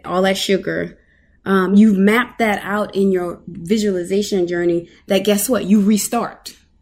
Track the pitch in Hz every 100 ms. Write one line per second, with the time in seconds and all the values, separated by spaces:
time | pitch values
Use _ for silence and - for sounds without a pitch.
0 | - 175 190 190 - 190 - 165 175 -
1 | _ _ _ _ - 190 180 202 220 196
2 | 196 226 240 - 226 196 - 208 202 190
3 | 196 185 175 170 - 170 170 220 208 185
4 | 175 196 202 202 175 175 175 170 170 -
5 | - 196 196 202 - 233 180 208 196 214
6 | - 240 190 - - - _ _